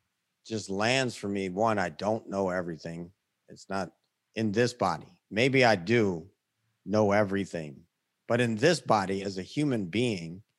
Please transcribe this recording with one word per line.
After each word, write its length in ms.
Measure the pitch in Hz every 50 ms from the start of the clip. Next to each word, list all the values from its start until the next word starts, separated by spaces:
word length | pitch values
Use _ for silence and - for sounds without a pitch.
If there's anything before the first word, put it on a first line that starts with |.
| _ _ _ _ _ _ _ _ _
just 220 | - 110 107 95 98
lands 480 | 95 98 107 117 127 135 131 120 -
for 120 | - 104 101
me. 200 | 101 98 95 92
One, 300 | 90 98 113 113 107 101
I 100 | 90 87
don't 400 | 73 - 95 104 113 113 - -
know 220 | 98 98 98 92
everything. 600 | 90 92 87 87 82 76 - 85 82 85 87 90 - _ _ _ _ _ _ -
It's 220 | - - - -
not 200 | 95 98 90 82 - _ _ _ _ _ _ _ -
in 180 | 113 113 104
this 220 | 95 117 123 117 -
body. 320 | - 98 90 80 - - - - _ _ _
Maybe 320 | 95 110 127 139 131 135 123
I 120 | 113 107
do 500 | 90 85 98 120 120 107 98 90 80 - - _ _ _ _ _ _ _ _ _ _ -
know 280 | 95 104 107 107 101
everything, 720 | 101 107 107 95 98 98 95 - - 82 78 73 65 - - _ _ _ _ _ _ _ _
but 140 | - 117 120
in 160 | 123 117 110
this 240 | 104 131 175 170 131
body 420 | - - 113 104 95 92 98 98
as 160 | 95 101 92 95
a 40 |
human 440 | 90 - - 147 151 143 123 110 95
being, 560 | 82 85 110 127 120 104 87 82 80 87 107 - _ _